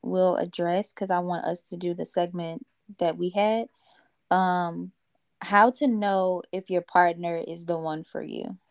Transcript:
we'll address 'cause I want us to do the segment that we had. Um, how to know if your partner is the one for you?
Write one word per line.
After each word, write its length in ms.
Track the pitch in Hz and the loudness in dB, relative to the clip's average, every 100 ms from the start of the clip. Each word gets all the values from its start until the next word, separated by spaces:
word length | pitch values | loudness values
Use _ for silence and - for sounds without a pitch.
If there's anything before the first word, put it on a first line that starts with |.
we'll 360 | - 185 185 - | -4 2 4 2
address 540 | 175 - 170 180 208 | -2 -2 0 0 -2
'cause 180 | - 190 | -6 -2
I 80 | 180 | 0
want 260 | 175 175 - | 0 -4 -4
us 160 | 175 - | -6 -8
to 80 | 175 | -8
do 160 | 175 | -6
the 120 | 175 165 | -6 -4
segment 600 | - 175 175 165 165 - _ - 202 | -2 -2 -4 -8 -10 -14 _ -20 -4
that 200 | 170 170 | -2 -2
we 120 | 180 | -2
had. 380 | 196 208 226 - _ _ _ _ _ _ | 0 2 0 -4 _ _ _ _ _ _
Um, 640 | 185 185 180 175 170 185 - _ _ _ _ | 0 2 0 -2 -6 -10 -14 _ _ _ _
how 300 | - 202 226 | 2 6 6
to 160 | 247 285 | 6 0
know 560 | 220 208 190 185 180 - | 2 2 2 2 -2 -4
if 180 | 190 190 | -8 -2
your 120 | 180 | -2
partner 560 | 175 175 175 170 170 170 | 2 4 4 4 -2 -4
is 280 | - 170 170 | -6 -10 -4
the 120 | 170 | -4
one 260 | 160 156 | -4 -6
for 180 | 160 - | -8 -10
you? 340 | - - - 185 _ | -8 -8 -8 -12 _